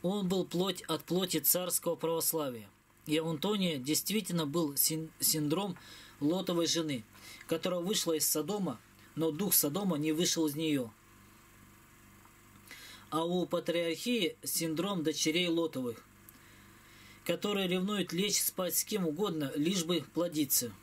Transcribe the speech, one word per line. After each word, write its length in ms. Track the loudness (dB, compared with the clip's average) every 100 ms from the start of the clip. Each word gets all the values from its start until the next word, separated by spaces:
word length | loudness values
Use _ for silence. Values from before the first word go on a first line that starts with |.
Он 260 | -2 0 0
был 160 | 0 0
плоть 380 | 0 0 -2
от 200 | -4 -4
плоти 360 | 0 0 2 2
царского 560 | 2 2 2 -2 -2 -2
православия. 720 | 0 0 0 0 -2 -6 -14 -20 _ -18 -2
И 120 | 0
у 80 | 0
Антония 520 | -2 0 2 2 0
действительно 640 | 0 0 2 -2 0 -2 0
был 320 | 0 0 2
син-, 320 | 0 0 -6 -2
синдром 600 | 0 2 2 2 0 -6 -12 -20 -20 -2
лотовой 480 | 0 2 2 2 2
жены, 360 | 2 0 -2 -6 -20 -18 -18 -4
которая 320 | -2 0 0
вышла 340 | 0 0 2
из 140 | 2 2
Содома, 520 | 0 0 0 0 -4 -12 -20 -12 0
но 140 | 0
дух 240 | 2 2
Содома 440 | 2 2 0 0 0
не 140 | 0
вышел 360 | 2 2 2 0
из 80 | 0
неё. 340 | 0 0 0 -8 -20 -20 -20 -20 -20 -20 -20 -20 -20 -20 -20 -20 -20 -20 -20 -20 -20 -18 -18 -20 -6
А 120 | -2
у 220 | 0 0 0
патриархии 880 | -2 0 0 0 -2 0 2 0 -2
синдром 600 | -4 -2 -2 0 0 0
дочерей 460 | 0 2 2 2 2
Лотовых, 540 | 2 0 -2 -6 -6 -14 -20 -20 -20 -20 -20 -20 -20 -20 -20 -20 -14
которые 440 | -4 -2 0 0 2
ревнуют 440 | 2 2 0 -2
лечь 300 | 0 2 2
спать 340 | 0 -2 -2 0
с 80 |
кем 220 | 0 0 0
угодно, 460 | 0 0 0 -4 0
лишь 280 | 2 2
бы 200 | 2 0 0 -2
плодиться. 580 | -2 0 2 2 0 -8